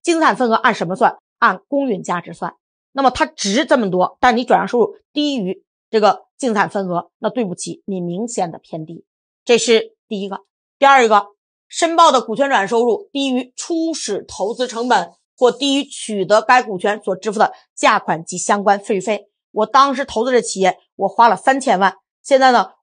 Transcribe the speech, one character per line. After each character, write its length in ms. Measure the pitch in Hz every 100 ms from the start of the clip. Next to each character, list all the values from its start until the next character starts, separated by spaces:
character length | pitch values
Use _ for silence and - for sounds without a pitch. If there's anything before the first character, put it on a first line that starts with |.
净 160 | - 330
资 20 |
产 120 | 302 208
份 160 | 247
额 20 |
按 220 | 220 247 208
什 120 | 170
么 80 | 185
算？ 220 | 220 - _ _
按 240 | 233 185 _
公 220 | 285 277
允 140 | 180
价 180 | 156 175
值 120 | 165
算。 220 | 170 175 - _ _ _
那 100 | 269
么 80 | 269
它 160 | 247 311
值 400 | - - 220 320
这 140 | 285
么 100 | 202
多， 280 | 180 180 -
但 180 | 254 233
你 80 | 254
转 140 | 196
让 80 | 190
收 120 | 240
入 160 | 196 - _
低 260 | 294 294 269
于 240 | 185 185 _ _ _
这 100 | 220
个 260 | 208 - _ _
净 140 | 254
资 40 | 208
产 140 | 180
份 180 | 202 190
额， 240 | 170 - _
那 100 | 220
对 140 | - 202
不 100 | 175
起， 280 | - - -
你 160 | 190
明 260 | 175 175 233
显 240 | - 175
的 80 | 156
偏 260 | _ 165 156
低， 200 | 165 - _ _ _
这 140 | - 233
是 380 | 233 220 226 _ _
第 140 | 208
一 80 | 196
个。 120 | 196 _ _ _ _
第 80 | 277
二 220 | 269 226
个， 200 | 214 208 _ _ _ _
申 280 | - 339 339
报 160 | 330
的 100 | 262
股 140 | - 214
权 140 | 277
转 120 | 240
让 60 | 196
收 160 | 233
入 260 | 240 208 -
低 180 | 277 277
于 240 | 254 254 -
初 380 | - 330 320
始 300 | 311 - 190 -
投 260 | - 196
资 140 | 233 247
成 200 | 226 247
本 240 | 214 170 _ _ _
或 140 | 247
低 260 | 240 277 277
于 60 |
取 420 | 277 - - 208 180
得 160 | 208
该 200 | 214 254
股 160 | 220 185
权 240 | 202 208
所 120 | 208 185
支 160 | 220
付 80 | 208
的 140 | 196 - _ -
价 240 | 277 208
款 240 | - 165
及 140 | 165 180
相 260 | - 202
关 160 | 196 202
费 160 | 202 196
率 60 |
费。 280 | 226 208 - _ _
我 140 | 208 214
当 280 | 269 277
时 120 | 262 254
投 200 | 220 254
资 60 |
这 100 | 247
企 180 | - 190
业， 200 | 185 - _ -
我 120 | 190
花 200 | - 233
了 80 | 185
三 260 | - 269
千 180 | 254 185
万， 160 | 185 - _ _
现 180 | - 269
在 120 | 262
呢， 200 | 233 185 _